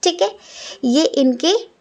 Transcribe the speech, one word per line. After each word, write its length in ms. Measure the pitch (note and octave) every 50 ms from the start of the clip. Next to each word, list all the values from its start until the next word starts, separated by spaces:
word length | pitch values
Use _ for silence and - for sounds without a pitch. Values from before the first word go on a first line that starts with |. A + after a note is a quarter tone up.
ठीक 200 | - F4+ E4+ F4
है, 140 | F#4+ G#4 A4 - - - - - - - - - -
ये 200 | B3 A#3+ C#4+ D#4+
इनके 480 | - - - C4+ C4 B3 A#3 - E4 G4 A#4+ A#4 - _ _